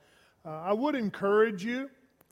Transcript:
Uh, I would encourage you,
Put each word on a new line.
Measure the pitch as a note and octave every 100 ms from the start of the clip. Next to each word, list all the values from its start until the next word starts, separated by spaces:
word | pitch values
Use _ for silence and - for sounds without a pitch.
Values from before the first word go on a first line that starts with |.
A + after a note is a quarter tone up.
| _ _ _ _ D#3+
Uh, |
I | D#3 F3
would | G#3+ C#4+
encourage | C#4 G#3 - G3 G#3 A3+ G3+ G#3
you, | B3 C4+ - _ _ _